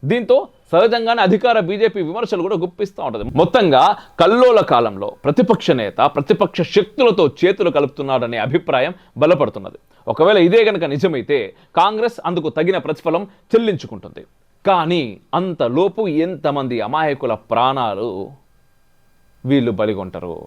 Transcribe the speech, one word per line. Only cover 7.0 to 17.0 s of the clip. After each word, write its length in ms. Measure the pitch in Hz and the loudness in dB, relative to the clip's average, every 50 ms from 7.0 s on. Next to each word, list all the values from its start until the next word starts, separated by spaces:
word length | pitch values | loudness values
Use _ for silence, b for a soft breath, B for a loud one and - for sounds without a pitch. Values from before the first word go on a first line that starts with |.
| 269 240 202 185 175 143 131 - | 2 2 2 2 0 0 0 0
చేతులు 300 | - 180 196 - 202 175 147 | 0 0 0 2 -2 0 0
కలుపుతున్నాడనే 640 | 147 143 131 - - 143 135 135 127 120 117 120 117 107 | 0 -2 -2 -4 -8 -6 -4 -2 -2 -2 -4 -4 -4 -4
అభిప్రాయం 500 | 123 131 170 156 - 147 131 127 156 180 b b b b 113 117 | -2 -2 -4 -2 0 -2 0 0 -2 -4 b b b b -2 2
బలపడుతున్నది. 560 | - 175 - 143 117 - 107 98 92 - - _ b b b b - 117 | 2 4 2 2 -2 -4 -10 -14 -14 -18 -18 _ b b b b -6 0
ఒకవేళ 260 | - 156 185 214 196 170 170 | 2 2 4 4 4 4 4
ఇదే 120 | 185 226 226 208 | 6 4 4 4
గనక 160 | 208 190 165 151 139 | 2 -2 -4 -4 -4
నిజమైతే 440 | 147 - 190 160 131 110 - 147 139 110 95 - b b b b - | -2 -2 -2 -2 -2 -4 -2 -2 -2 -2 -4 -10 b b b b 0
కాంగ్రెస్ 400 | 170 196 214 214 226 240 226 - - 160 | 0 2 0 -2 -4 -4 -4 -4 -6 -4
అందుకు 220 | 180 180 151 160 - 156 | -4 -4 -4 -4 -4 -2
తగిన 180 | 160 175 190 175 - | -2 0 0 -2 -2
ప్రతిఫలం 380 | - 156 - - 170 156 170 202 196 b b b _ - | -6 -8 -6 -4 -2 -2 -2 -4 -6 b b b _ 0
చెల్లించుకుంటుంది. 680 | 226 233 220 196 147 - - - 98 - 90 - - - _ _ _ _ _ _ _ _ - | 0 0 0 -4 -4 -6 -12 -16 -16 -18 -18 -20 -20 -20 _ _ _ _ _ _ _ _ 0
కానీ 320 | 196 180 160 156 175 175 143 117 98 - _ _ - 165 | 0 0 0 0 -2 -2 -2 -6 -10 -14 _ _ -4 -4
అంతలోపు 640 | 180 190 175 151 143 117 123 143 185 202 185 - 220 196 151 151 160 175 | -4 -4 -4 -4 -4 -2 0 0 0 0 0 -4 -4 -2 0 -2 -2 -2
ఎంతమంది 500 | 185 - 147 151 143 143 135 131 123 117 107 104 | -4 -6 -4 -4 -4 -4 -4 -4 -6 -6 -6 -4
అమాయకుల 460 | 123 156 | -4 -2